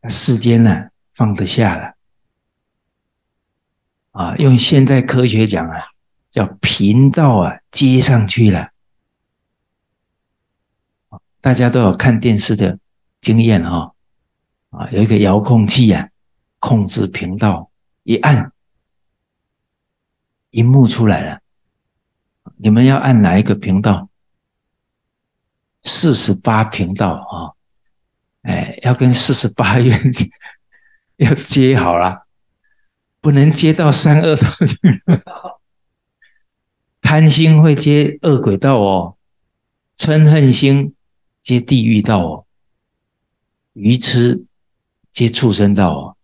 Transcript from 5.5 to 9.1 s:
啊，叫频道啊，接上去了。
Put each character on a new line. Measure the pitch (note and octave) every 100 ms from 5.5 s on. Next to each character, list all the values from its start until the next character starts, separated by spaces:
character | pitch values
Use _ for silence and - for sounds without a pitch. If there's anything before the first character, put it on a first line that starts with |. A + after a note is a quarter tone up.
| G2 E2
啊， | E2 - _ _ _ _
叫 | - G2 -
频 | - - G2 A2+ C#3
道 | C3+ D3 A2
啊， | E2 - _
接 | - C3+ C3
上 | - B2 G2+
去 | - A2
了。 | F2 - _ _ _ _